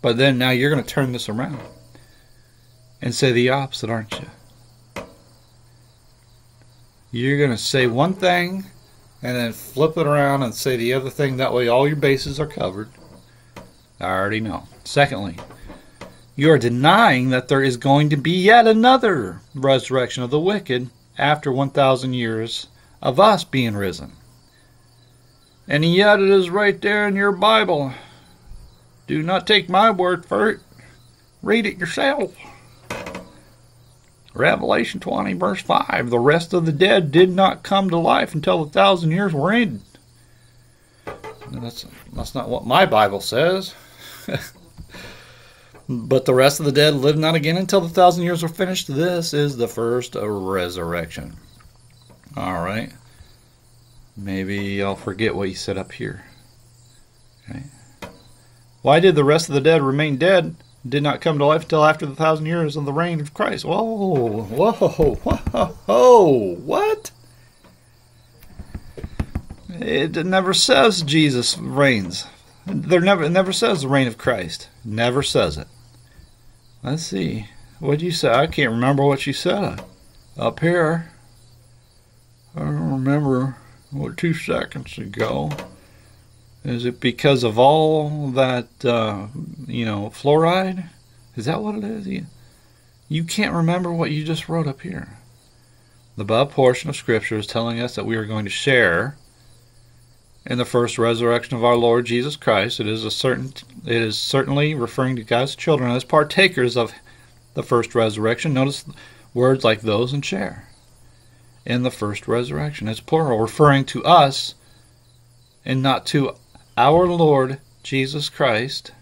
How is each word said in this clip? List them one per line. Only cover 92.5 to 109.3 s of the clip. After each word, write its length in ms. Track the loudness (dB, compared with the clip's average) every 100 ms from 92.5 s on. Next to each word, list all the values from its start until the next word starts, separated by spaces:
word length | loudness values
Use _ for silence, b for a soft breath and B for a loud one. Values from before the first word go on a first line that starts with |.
| b b b b b _
you 140 | -6
can't 300 | -4 -2 -2
remember 400 | 0 0 0 -2
what 180 | -4 -4
you 120 | -4
just 260 | -4 -6 -4
wrote 180 | -4 -4
up 140 | -8
here. 380 | -12 -12 -14 -18 _ _ b b b b b b b -12
The 80 |
above 280 | -2 0 0
portion 380 | 4 2 2 -4
of 60 | -10
Scripture 420 | -2 -2 -2 -6
is 100 | -4
telling 320 | -4 -4 -4
us 160 | -6 -8
that 100 | -6
we 100 | -6
are 100 | -4
going 200 | -6 -6
to 60 |
share 640 | -4 2 4 4 2 -2 -8 _ b b b b b b b b b _ _ -8
in 120 | -6
the 80 | -2
first 320 | 0 0 0
resurrection 600 | -2 0 0 0 -2 0
of 60 |
our 120 | 2 4
Lord 300 | 4 2 2
Jesus 320 | -2 -2 -4
Christ. 420 | 0 2 0 -4
It 80 | -4
is 160 | -4
a 80 | -6
certain, 420 | -4 -2 -2 -6 -14 -20 -18 -4
it 160 | -2
is 160 | -2 -4
certainly 560 | -2 -2 0 0 -2
referring 440 | -2 -6 -2 -4 -4
to 60 |
God's 320 | -2 0 0 -4
children 360 | -2 0 0
as 140 | -4 2
partakers 720 | 2 2 2 2 2 -2 0
of 160 | -4 -6 b b b b b
the 100 | -10
first 300 | 0 0 0
resurrection. 600 | 0 0 0 -2 -2 -2
Notice 320 | 0 0 -2 -14 -20 B B B